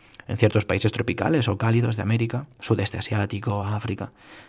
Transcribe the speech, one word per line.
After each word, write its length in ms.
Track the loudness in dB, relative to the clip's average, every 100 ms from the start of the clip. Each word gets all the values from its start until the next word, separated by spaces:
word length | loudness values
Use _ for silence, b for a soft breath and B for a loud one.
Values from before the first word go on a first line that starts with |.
| B B B
en 100 | 2
ciertos 260 | 4 4
países 280 | 0 0 0
tropicales 560 | 0 -2 0 2 2 2
o 100 | 0
cálidos 380 | 2 4 2 0
de 60 |
América, 440 | 0 0 0 -4 -10 -6
sudeste 380 | 0 0 0 -2
asiático, 640 | -2 0 -2 -2 -4 -4
África, 500 | -2 -4 -4 -6 -8 -14 B B